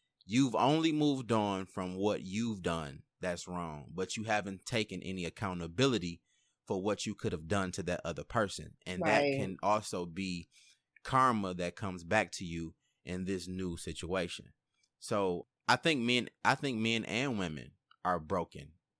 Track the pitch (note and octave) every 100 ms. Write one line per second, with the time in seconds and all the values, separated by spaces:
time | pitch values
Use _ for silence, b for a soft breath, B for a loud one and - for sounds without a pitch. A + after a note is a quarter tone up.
0 | _ _ - A2 F#3 C3+ A#2+ D#3 D#3+ D3+
1 | D3 C3+ A#2 A2+ G#2 F#2+ F#2+ - F#2 F#2
2 | G2+ F2 E2+ G2 A#2 G#2 F2 E2 D2 C#2+
3 | - _ F2+ F2 - F2+ E2+ D2+ C#2 D#2+
4 | F#2+ - G#2+ G#2+ G2+ F#2+ - A#2+ G#2+ F#2
5 | - F#2+ E2+ - G#2 F2+ E2+ E2+ C3+ A2+
6 | E2+ E2+ _ _ _ _ - G2+ G2 G2+
7 | - G2+ A2+ F2+ D#2+ G2+ F#2 F2+ F2 F2
8 | - D2+ C#2+ A#2 G2+ - D2+ - - F#3
9 | E3+ - C#3+ C#3 - F#2+ F#2+ G#2+ G2+ G2
10 | F2 E2 F#2+ F2 E2 b b b b _
11 | - C3 C3 A2+ G2 F2+ F2 - G#2 F#2
12 | E2 G#2+ F#2+ - F2+ E2 E2 - _ _
13 | - F#2 F#2 F#2+ F2 F#2 F#2 E2+ - D#2+
14 | E2 F#2 F2 - - _ _ _ _ _
15 | - G#2+ F#2+ F2 - _ - B2 E3 D3+
16 | A#2 B2 A2+ _ - C3+ C#3+ A#2 A2+ A2+
17 | G#2 G#2+ C#3 A2 F2+ D2+ A#1+ _ _ _
18 | F2+ F2 D#2 F#2 - D2+ C#2+ D#2+ _ _